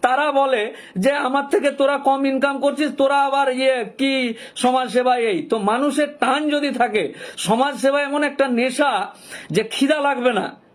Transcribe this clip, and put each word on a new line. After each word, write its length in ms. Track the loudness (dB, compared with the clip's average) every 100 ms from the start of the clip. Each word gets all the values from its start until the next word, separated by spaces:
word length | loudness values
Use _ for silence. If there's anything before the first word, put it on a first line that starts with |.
তারা 320 | 2 2 2
বলে 420 | 2 2 0 -2 -8 -12 -2
যে, 140 | 0
"আমার 360 | 0 0 -2 0
থেকে 220 | 0 0
তোরা 280 | 0 0 2
কম 280 | 0 2 0
ইনকাম 340 | 0 0 0
করছিস, 320 | -2 0 -4 2
তোরা 220 | 2 4
আবার 280 | 2 2 0
ইয়ে 360 | 2 0 0 -4 -2
কি 360 | 0 0 -2 -6 -12 -2
সমাজ 360 | 0 2 0
সেবা?" 240 | 0 2 2
এই 260 | 0 -2
তো, 160 | -2 -2
মানুষের 500 | 0 0 0 0 -2 -2
টান 300 | 0 0 0
যদি 200 | 0 -2
থাকে, 420 | 0 0 0 -2 -6 -16 -10
সমাজ 400 | -2 2 0 2
সেবা 260 | 0 2
এমন 220 | 0 -2
একটা 240 | -2 0 0
নেশা 680 | 2 0 0 0 0 -4 -12 -18 -18 -4
যে 140 | -2 -2
খিদা 300 | 0 2 2
লাগবে 320 | 2 0 0
না। 340 | 0 -4 -10 _